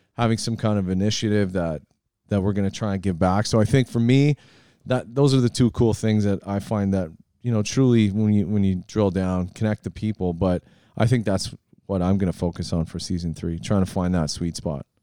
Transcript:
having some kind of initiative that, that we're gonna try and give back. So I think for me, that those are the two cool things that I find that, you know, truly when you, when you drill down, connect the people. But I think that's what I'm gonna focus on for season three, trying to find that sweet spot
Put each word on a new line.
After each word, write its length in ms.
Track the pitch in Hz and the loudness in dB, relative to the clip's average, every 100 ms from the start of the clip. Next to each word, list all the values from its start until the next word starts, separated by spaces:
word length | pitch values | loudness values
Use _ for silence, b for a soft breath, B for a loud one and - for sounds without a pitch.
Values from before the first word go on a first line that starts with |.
| b - | b -2
having 220 | 117 113 | 0 0
some 180 | - 113 | -2 -2
kind 220 | 113 104 | 0 0
of 100 | 92 | 0
initiative 640 | 92 104 110 110 104 98 | 0 0 0 0 0 0
that, 300 | 92 82 76 - _ _ _ _ | -2 -2 -4 -10 _ _ _ _
that 120 | 104 | 0
we're 120 | 95 | 0
gonna 180 | 101 98 | 0 -2
try 240 | - 110 | -2 -4
and 80 | 98 | -2
give 160 | 95 85 | -2 0
back. 280 | 90 95 107 | 2 2 2
So 140 | 113 | 2
I 40 | |
think 240 | 107 135 123 | 2 2 0
for 120 | 120 | 0
me, 360 | 117 131 143 143 b b b b - | 2 4 2 0 b b b b -4
that 280 | 127 82 | -4 -2
those 200 | 120 143 | 0 2
are 60 | 131 | 4
the 80 | 120 | 2
two 220 | - 123 | 2 2
cool 220 | - 120 | 4 2
things 300 | 107 113 107 | 2 0 2
that 160 | 101 98 - | 2 -2 -4
I 120 | 101 | -6
find 340 | 98 107 98 | -4 -2 0
that, 160 | 98 85 82 _ _ | 0 -2 -10 _ _
you 100 | 123 | -4
know, 100 | 113 | -2
truly 480 | 101 - 131 120 107 | -2 2 4 6 4
when 220 | 98 107 | 2 2
you, 140 | 104 92 | 2 2
when 180 | 104 | 0
you 180 | 98 92 85 | 0 0 -4
drill 240 | 107 101 | 0 0
down, 380 | 92 92 92 90 | 0 -2 -2 -4
connect 360 | - 110 104 | -4 -4 -4
the 60 | - | -8
people. 420 | - 107 107 90 | -6 -6 -2 -4
But 300 | 85 95 90 b b b - | 0 0 0 b b b -2
I 60 | 127 | 2
think 180 | 123 | 2
that's 280 | 104 98 - - _ _ - | 0 -2 -4 -12 _ _ -6
what 160 | 98 | 0
I'm 160 | 90 98 | 2 2
gonna 140 | 95 | 0
focus 400 | 80 87 - 85 | -2 -4 -4 -4
on 120 | 87 | -4
for 140 | 82 85 | -4 -6
season 340 | - 90 85 | -6 -4 -4
three, 240 | 78 87 85 | -6 -6 -6
trying 260 | - 104 | -2 0
to 60 | 92 | 0
find 240 | 98 90 | 0 0
that 160 | 90 76 | 0 -2
sweet 240 | - 85 | -4 -6
spot 320 | - 87 71 - _ | -6 -6 -8 -10 _